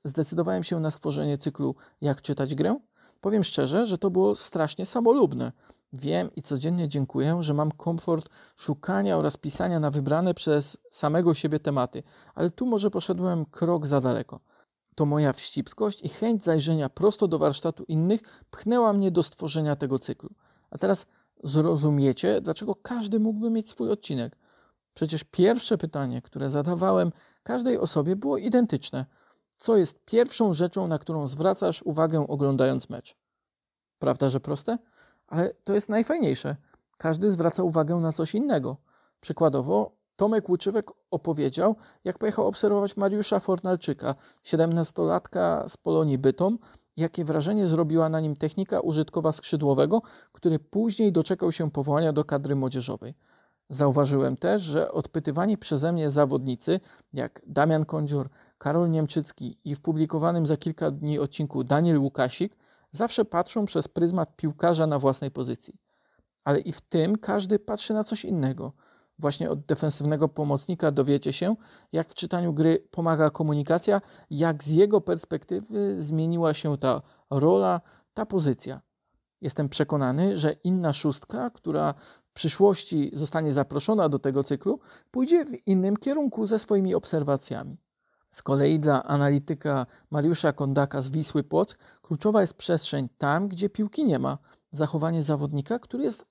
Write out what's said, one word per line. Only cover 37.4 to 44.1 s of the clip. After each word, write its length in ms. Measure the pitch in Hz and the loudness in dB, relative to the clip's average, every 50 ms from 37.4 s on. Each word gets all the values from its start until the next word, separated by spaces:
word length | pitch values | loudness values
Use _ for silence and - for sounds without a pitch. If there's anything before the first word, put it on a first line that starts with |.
| 165 170 165 - 185 | 2 0 0 0 0
uwagę 340 | 175 160 165 156 147 170 | 0 2 2 2 2 0
na 160 | 175 165 160 156 | 0 0 -2 -2
coś 220 | - 160 156 - | -2 -4 -2 -2
innego. 420 | 214 277 285 233 151 127 - 135 - _ _ _ _ _ _ _ _ | -2 0 0 0 0 0 -2 -6 -10 _ _ _ _ _ _ _ _
Przykładowo 760 | - - 160 - 170 156 139 139 127 143 190 208 214 - - _ _ _ _ | -10 -8 -2 2 2 2 2 2 0 0 0 0 0 -2 -6 _ _ _ _
Tomek 320 | - 196 214 226 214 208 - | 0 0 2 2 0 0 0
Łuczywek 420 | 180 175 - 196 202 220 - - - _ _ _ | -2 -2 0 -2 -2 -2 -4 -6 -10 _ _ _
opowiedział, 640 | - 156 - 170 160 151 143 135 131 160 175 214 220 - - - - _ - | -6 -4 -2 -2 -2 -2 -2 -2 0 0 0 0 0 -2 -6 -18 -20 _ -8
jak 140 | 180 185 - | -8 -6 -4
pojechał 280 | - 214 208 - - | -4 -2 0 0 0
obserwować 500 | 196 202 - - 208 208 202 202 196 - | 0 0 0 2 2 2 2 0 0 -2
Mariusza 440 | 202 202 196 202 208 208 - 214 196 | 0 0 0 0 0 0 0 -2 -2
Fornalczyka, 720 | - - 190 175 - 185 185 170 - - 139 - - 123 | 0 0 -2 0 0 0 -2 -2 -2 -4 -4 -4 -4 -4